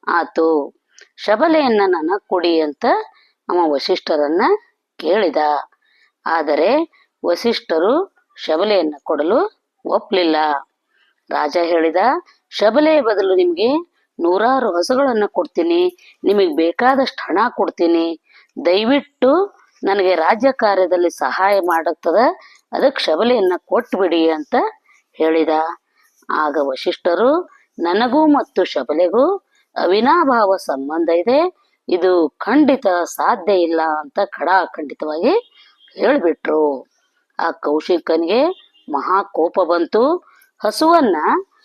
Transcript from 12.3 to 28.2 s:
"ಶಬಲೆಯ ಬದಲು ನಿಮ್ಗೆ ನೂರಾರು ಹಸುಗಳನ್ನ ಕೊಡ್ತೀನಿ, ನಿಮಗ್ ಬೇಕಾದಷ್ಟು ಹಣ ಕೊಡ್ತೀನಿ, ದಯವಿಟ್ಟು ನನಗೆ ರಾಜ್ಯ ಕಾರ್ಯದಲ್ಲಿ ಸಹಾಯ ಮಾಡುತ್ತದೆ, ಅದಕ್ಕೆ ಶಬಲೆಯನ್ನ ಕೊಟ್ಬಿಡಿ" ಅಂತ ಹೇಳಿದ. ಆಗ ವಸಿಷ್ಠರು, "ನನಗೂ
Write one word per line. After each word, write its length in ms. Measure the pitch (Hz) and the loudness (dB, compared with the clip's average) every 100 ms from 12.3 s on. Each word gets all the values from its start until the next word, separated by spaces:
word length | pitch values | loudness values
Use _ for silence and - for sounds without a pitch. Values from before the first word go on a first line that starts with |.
| _ _ | _ _
"ಶಬಲೆಯ 520 | - 208 254 311 302 | 0 2 4 4 2
ಬದಲು 340 | 226 202 190 | 2 0 2
ನಿಮ್ಗೆ 420 | 185 180 170 233 311 349 _ _ - | 2 2 0 0 -2 -4 _ _ -4
ನೂರಾರು 560 | 170 190 233 269 226 175 | 0 2 2 0 0 -2
ಹಸುಗಳನ್ನ 480 | 175 254 277 220 202 | -2 0 0 0 -2
ಕೊಡ್ತೀನಿ, 720 | 185 - - 165 170 180 - - _ | -4 -4 -2 0 2 0 -4 -20 _
ನಿಮಗ್ 320 | 185 202 180 147 | 0 2 2 2
ಬೇಕಾದಷ್ಟು 640 | 165 - 247 277 247 - | 0 2 2 2 -2 -6
ಹಣ 140 | - 160 233 - | -4 -2 -2 -2
ಕೊಡ್ತೀನಿ, 640 | 175 - 170 165 165 160 _ - _ - 165 | -4 0 0 2 -2 -6 _ -20 _ -4 0
ದಯವಿಟ್ಟು 920 | 190 226 277 - - 254 330 403 _ _ - | 2 2 0 -2 -2 2 2 -2 _ _ -8
ನನಗೆ 300 | 196 202 185 | -2 0 2
ರಾಜ್ಯ 380 | 170 165 220 269 | 2 0 2 0
ಕಾರ್ಯದಲ್ಲಿ 580 | 262 220 190 180 180 175 | 2 0 2 2 2 0
ಸಹಾಯ 500 | - 131 156 196 202 | -2 -4 0 0 2
ಮಾಡುತ್ತದೆ, 680 | 175 165 170 156 170 185 277 - - _ - | 0 0 -2 -4 0 2 0 -2 -14 _ -10
ಅದಕ್ಕೆ 300 | - 262 - | -2 -2 0
ಶಬಲೆಯನ್ನ 500 | - 160 240 240 185 175 | -2 0 0 2 0 -2
ಕೊಟ್ಬಿಡಿ" 720 | - 208 - 190 185 165 160 | -2 -4 -2 -2 0 2 0
ಅಂತ 240 | 156 - 247 427 - _ _ _ | -2 -2 -2 -2 -8 _ _ _
ಹೇಳಿದ. 360 | - 160 160 156 156 160 170 _ _ _ _ - | -4 0 0 0 -2 -4 -8 _ _ _ _ -6
ಆಗ 260 | 156 151 147 | -4 -2 -2
ವಸಿಷ್ಠರು, 840 | 139 131 185 - 175 175 247 330 349 _ _ - | -4 -4 -6 -4 -2 0 2 0 -4 _ _ -8
"ನನಗೂ 480 | 170 196 247 294 | -4 -2 0 2